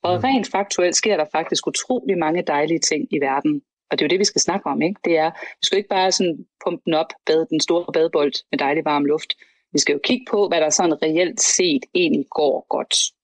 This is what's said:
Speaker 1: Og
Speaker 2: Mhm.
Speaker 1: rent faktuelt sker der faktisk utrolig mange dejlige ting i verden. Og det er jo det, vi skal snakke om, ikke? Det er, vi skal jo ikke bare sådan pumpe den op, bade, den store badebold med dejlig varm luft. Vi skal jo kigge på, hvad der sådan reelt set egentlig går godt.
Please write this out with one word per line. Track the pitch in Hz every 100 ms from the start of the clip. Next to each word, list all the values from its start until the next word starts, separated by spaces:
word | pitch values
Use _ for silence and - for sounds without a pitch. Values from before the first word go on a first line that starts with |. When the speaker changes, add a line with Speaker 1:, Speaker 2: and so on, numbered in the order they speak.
Speaker 1:
Og | 175
Speaker 2:
Mhm. | 180
Speaker 1:
rent | 254 269 190
faktuelt | 190 196 - 180 170
sker | 220 185
der | 151
faktisk | 156 160 160 -
utrolig | - - 254 190 185
mange | 156 175
dejlige | 170 147 156 165 -
ting | 151 -
i | 147
verden. | 135 139 156 147 _ _ _
Og | 147
det |
er | 160
jo |
det, | 370
vi |
skal | 202 -
snakke | - 190 156
om, | 135
ikke? | 156 202
Det | 185 160
er, | 160
vi | 160 - -
skal | - 196
jo |
ikke | 202 196
bare | 190
sådan | - 180 151 - _
pumpe | - 170
den | -
op, | 156 160 - -
bade, | 160 160
den | 156
store | - 170 175
badebold | 165 165 160 147 - _
med | 143
dejlig | 139 151
varm | 156 147
luft. | 143 151 - - _ _ _
Vi | 147
skal | -
jo | 143
kigge | - 127 -
på, | 208 196
hvad | 170
der | 156
sådan | 147 175 147
reelt | 160 160 180 120
set | - - 180 139 -
egentlig | 180 170 151 135
går | - 147 - -
godt. | - - - - _